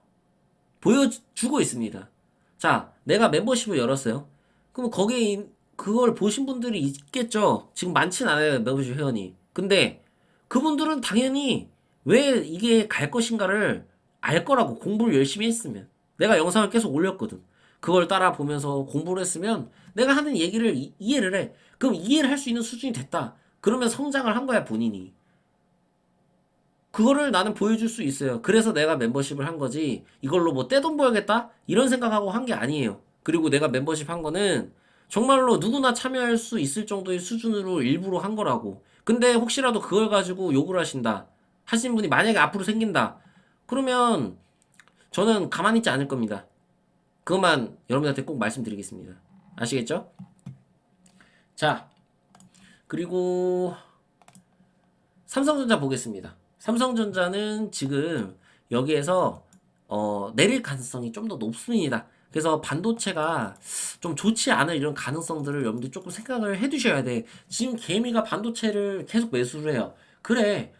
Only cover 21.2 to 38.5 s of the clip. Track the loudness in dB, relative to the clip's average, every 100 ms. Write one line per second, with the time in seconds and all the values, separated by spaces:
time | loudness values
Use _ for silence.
21.2 | 2 0 -4 -10 _ -2 0 0 2 2
22.2 | 4 0 -2 -4 -4 -6 -6 -6 -6 -6
23.2 | -6 -12 _ _ 0 2 0 0 -2 0
24.2 | 0 0 2 0 0 -2 -2 -4 -12 _
25.2 | _ _ _ _ _ _ _ _ _ _
26.2 | _ _ _ _ _ _ _ 2 4 4
27.2 | 2 2 0 0 0 2 -2 -4 -4 -2
28.2 | -2 -2 4 4 4 2 2 2 0 0
29.2 | -2 -4 -6 -4 -4 -2 -2 -4 -8 -8
30.2 | 0 2 2 0 2 2 2 2 2 2
31.2 | 2 0 -2 _ -2 2 4 2 0 0
32.2 | 0 -2 -4 -2 -2 0 -2 -4 _ _
33.2 | 0 2 2 2 2 0 -2 -4 -4 -6
34.2 | -4 0 2 0 -2 _ _ _ -6 0
35.2 | 6 6 6 2 2 0 0 0 -2 -2
36.2 | 0 0 -2 -4 -2 -4 -4 -6 -4 -6
37.2 | -4 -4 -2 -2 -2 0 0 0 -2 -4
38.2 | -4 -4 -2